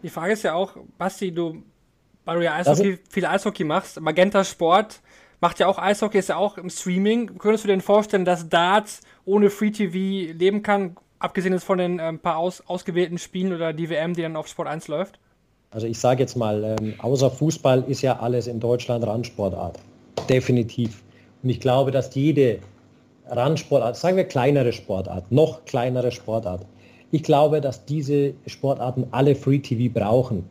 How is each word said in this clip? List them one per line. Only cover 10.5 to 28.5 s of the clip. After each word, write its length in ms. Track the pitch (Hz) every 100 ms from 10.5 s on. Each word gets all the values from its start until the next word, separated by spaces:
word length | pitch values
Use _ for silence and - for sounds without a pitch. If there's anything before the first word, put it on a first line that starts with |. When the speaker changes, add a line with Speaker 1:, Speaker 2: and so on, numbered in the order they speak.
| 208
Speaker 1:
kann, 340 | 208 202 185 175 _ _
abgesehen 320 | 175 - 180
jetzt 140 | 185
von 120 | - 185
den, 220 | 180 180
ähm, 160 | 165 160
paar 180 | 175 156
aus-, 260 | 180 -
ausgewählten 520 | - 180 - 175 175 175
Spielen 340 | - 185 190
oder 220 | 170 165
die 160 | 156 165
W 60 |
M, 180 | 156 165
die 80 | 175
dann 160 | 160 160
auf 100 | 151
Sport 220 | - 147
eins 180 | 156 -
läuft? 320 | 151 202 _ _ _ _ _ _
Speaker 2:
Also 140 | 110 117
ich 120 | 113
sag 200 | 123 131
jetzt 160 | 127
mal, 400 | 127 110 107 107 110
ähm, 140 | 107 104
außer 340 | 113 131 135
Fußball 540 | 135 156 156 135 127 127
ist 140 | 131
ja 180 | 131 123
alles 280 | 117 123 113
in 120 | 117
Deutschland 480 | 117 123 - 117 110
Randsportart. 720 | 113 117 - 98 90 87 - - - - - -
Definitiv. 760 | 127 - 123 117 - 113 - - _ _ _
Und 60 | 127
ich 120 | 107
glaube, 300 | 131 127 135
dass 220 | 131 127
jede 460 | 135 147 147 127 101 - - _ _ _ _ -
Randsportart, 680 | 117 131 160 - 143 117
sagen 220 | 120 170 185
wir 80 |
kleinere 480 | 185 135 131 143 120
Sportart, 580 | - - 95 95 92 -
noch 320 | 131 160 156
kleinere 480 | - 127 127 127 123
Sportart, 540 | 120 - 113 90 92 - - - - _
ich 100 | 160
glaube, 380 | 160 143 151 151
dass 240 | 139 -
diese 480 | - 151 139 143 139 135
Sportarten 580 | -